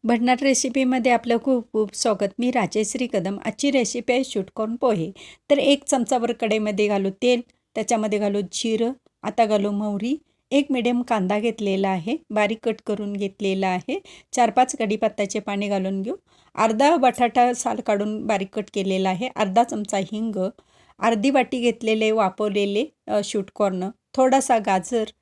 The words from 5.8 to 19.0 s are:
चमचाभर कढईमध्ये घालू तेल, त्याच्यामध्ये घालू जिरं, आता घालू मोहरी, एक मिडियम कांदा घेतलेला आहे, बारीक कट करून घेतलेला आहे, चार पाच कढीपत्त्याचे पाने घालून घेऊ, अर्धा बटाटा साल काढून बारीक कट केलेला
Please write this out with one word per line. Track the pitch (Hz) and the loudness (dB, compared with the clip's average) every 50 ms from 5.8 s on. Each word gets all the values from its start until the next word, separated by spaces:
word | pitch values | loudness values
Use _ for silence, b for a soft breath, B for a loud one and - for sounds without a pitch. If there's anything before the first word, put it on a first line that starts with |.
| - | 2
चमचाभर | - 294 262 233 - 269 247 226 233 | -2 0 0 0 0 0 0 0 -2
कढईमध्ये | 233 - 233 220 214 220 214 214 208 190 214 | -2 -2 -2 0 0 0 0 -2 0 0 0
घालू | 208 208 196 196 196 | 2 2 0 0 -2
तेल, | 190 _ - 247 247 240 247 _ _ _ _ _ _ | -4 _ 2 2 2 2 0 _ _ _ _ _ _
त्याच्यामध्ये | 226 214 208 240 220 214 214 208 208 | -6 -2 0 0 0 0 0 -2 0
घालू | 208 208 202 208 202 180 | 0 0 0 -2 -4 -4
जिरं, | - - - 226 220 220 233 233 269 _ _ _ _ _ - | -8 -6 -4 -2 0 0 -2 -2 -4 _ _ _ _ _ -10
आता | 208 214 - 226 | -6 0 0 2
घालू | 214 214 202 196 208 | 2 2 0 0 0
मोहरी, | 202 202 214 214 202 202 208 240 285 311 _ _ _ _ _ _ | -2 -2 -2 -2 -4 -4 -2 -4 -4 -4 _ _ _ _ _ _
एक | 247 285 285 285 | 0 0 0 2
मिडियम | 262 254 220 240 247 240 | -2 -2 0 0 0 -2
कांदा | 247 - 233 214 180 185 208 208 | 0 0 0 0 0 0 0 0
घेतलेला | 208 233 226 226 214 196 190 190 196 196 | 0 -2 -4 -2 -2 -2 0 0 0 0
आहे, | 190 180 160 208 269 320 _ _ | -2 -2 -2 -4 -6 -6 _ _
बारीक | 214 214 208 202 220 220 - | -2 0 0 0 -2 -2 -4
कट | 233 220 - _ | -4 -4 -4 _
करून | - 208 202 208 202 202 | -6 -6 -4 -4 -6 -6
घेतलेला | 196 202 196 190 _ 202 196 190 190 190 | -4 -6 -6 -6 _ -2 -2 0 0 0
आहे, | 190 185 180 - - 269 392 B B B B B B - | 0 -2 -2 -4 -6 -8 -8 B B B B B B 0
चार | - 240 226 | 2 2 4
पाच | - 247 254 254 - - | 4 2 2 2 2 -4
कढीपत्त्याचे | 226 202 214 214 - 214 220 - 202 196 - 214 | -2 -2 0 0 0 -2 0 -2 -6 -4 -4 -6
पाने | 202 - 202 196 202 | -6 -4 -6 -4 -2
घालून | 202 202 196 185 190 196 196 | -2 -2 -2 -2 -4 -4 -4
घेऊ, | 190 226 349 - _ b b b b b b | -6 -6 -8 -10 _ b b b b b b
अर्धा | - 214 226 226 220 277 294 339 | 0 0 0 2 4 4 4 4
बटाटा | 330 262 254 240 - 247 233 - 254 240 247 247 | 6 4 2 2 2 0 2 4 4 4 4 2
साल | - - 240 226 214 | -2 -4 -4 -4 -4
काढून | - - 214 202 208 214 214 214 214 | -2 0 0 0 0 -2 -4 -6 -2
बारीक | 220 220 196 196 190 - | -2 -2 -2 -2 -4 -6
कट | 214 202 - - | -8 -8 -6 -4
केलेला | 202 190 190 190 190 | -4 -2 0 0 0